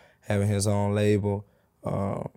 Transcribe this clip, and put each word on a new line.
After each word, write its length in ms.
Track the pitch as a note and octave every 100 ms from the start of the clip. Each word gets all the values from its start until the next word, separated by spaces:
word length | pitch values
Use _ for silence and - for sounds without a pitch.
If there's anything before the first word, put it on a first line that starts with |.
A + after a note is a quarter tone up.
| - _
having 260 | - G#2 G2+
his 220 | G2+ G#2
own 260 | G2+ G2+
label, 500 | G2+ G#2 G#2 G#2 G2+ - _ _ _
um, 440 | - G2 G2 - -